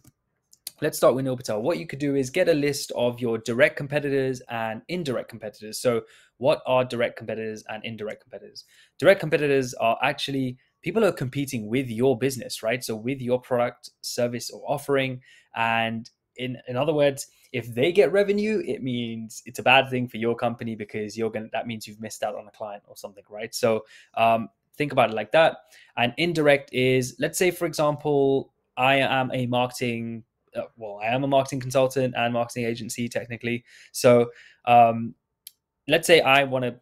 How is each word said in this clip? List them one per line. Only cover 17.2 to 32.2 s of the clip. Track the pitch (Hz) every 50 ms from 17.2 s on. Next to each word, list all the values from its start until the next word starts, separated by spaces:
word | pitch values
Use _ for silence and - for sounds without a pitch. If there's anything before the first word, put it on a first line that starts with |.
| - - _ _ _ _ -
if | 120 110 120 110
they | 120 135 175 175
get | 202 185 151
revenue, | 180 202 202 196 202 208 208 220 220 190 -
it | - 123 - 120
means | 131 123 120 120 113 113 113 113 107 - - -
it's | - 127 -
a | 107
bad | 123 127 135 127 123
thing | 127 123 123 120
for | -
your | 110 113 117 117
company | 117 123 117 117 - 120 117 110
because | 104 107 - - 110 107 107 104
you're | 113 113 110
gonna, | 120 110 110 117 -
that | 117 123 120
means | 113 107 -
you've | 107 104 104
missed | 110 107 - - 113
out | 107 -
on | - 107 104
a |
client | - - 113 104 101 104 - -
or | 107
something, | - - 104 98 101 - _
right? | 104 104 113 113 -
So, | - 123 117 113 107 - - - - - _ -
um, | 113 113 113 113 113 110 - _ _ _ _ _
think | - 147 143
about | 135 131 120 110
it | 110
like | 110 107 -
that. | - 160 160 151 - - - _ - - - _ -
And | - 117 120 123
indirect | - 165 175 165 156 147 147 143 139 - - -
is, | 127 127 131 127 131 127 127 - -
let's | 143 160 - -
say, | 185 180 175
for | - 170
example, | 165 151 - 151 147 147 - - 151 147 139 139 135 135 135 - - _ _ _ _ _
I | 131 127 135 139
am | 139 131 110 135 135 127 127 -
a | 131 127
marketing, | 120 123 123 127 127 - - 127 120 117 117 117 117 113 113 113 _ _ _ _ _ -
uh, | 117 117 - _
well, | - 110 104 101 104
I | 107
am | 113 123 135 143
a | 139
marketing | 139 135 135 - 147 131
consultant | 123 127 127 135 131 131 - 135 127 123 123
and | 117